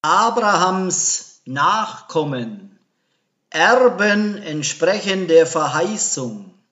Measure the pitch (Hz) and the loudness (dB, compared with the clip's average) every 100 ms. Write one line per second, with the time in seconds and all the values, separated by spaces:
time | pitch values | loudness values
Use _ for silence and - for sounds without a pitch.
0 | 151 180 226 233 214 180 185 185 185 - | 2 2 2 0 0 2 2 0 -2 -2
1 | - - - _ - 135 156 214 214 - | -2 -4 -8 _ -10 0 0 0 -4 -10
2 | - 165 147 131 113 101 98 _ _ _ | -6 -4 -2 -6 -8 -12 -18 _ _ _
3 | _ _ _ _ _ - 180 254 254 185 | _ _ _ _ _ 0 4 6 4 2
4 | 208 208 208 202 165 151 143 - 165 208 | 0 2 0 -6 -8 -6 -6 -2 0 0
5 | 196 190 180 160 160 165 147 151 185 214 | -2 -4 4 6 6 0 -2 -2 -4 -4
6 | - - 127 104 95 _ _ | -4 -4 -6 -10 -18 _ _